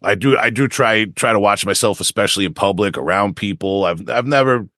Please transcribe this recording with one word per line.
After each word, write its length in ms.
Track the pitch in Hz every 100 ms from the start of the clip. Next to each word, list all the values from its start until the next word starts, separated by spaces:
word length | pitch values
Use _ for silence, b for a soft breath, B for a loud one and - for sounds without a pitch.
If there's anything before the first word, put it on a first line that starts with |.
I 120 | -
do, 240 | 101 131 131
I 120 | 120
do 180 | 117 135
try, 380 | - 120 110 107
try 260 | 87 123
to 80 | 110
watch 260 | 101 101 98
myself, 340 | 101 110 95
especially 440 | 92 - 104 -
in 100 | 95
public, 420 | 78 98 98 101 -
around 400 | 69 92 101 85
people. 480 | 104 92 98 98
I've, 240 | 92 85 60
I've 180 | 123 123
never 420 | 143 131 123 101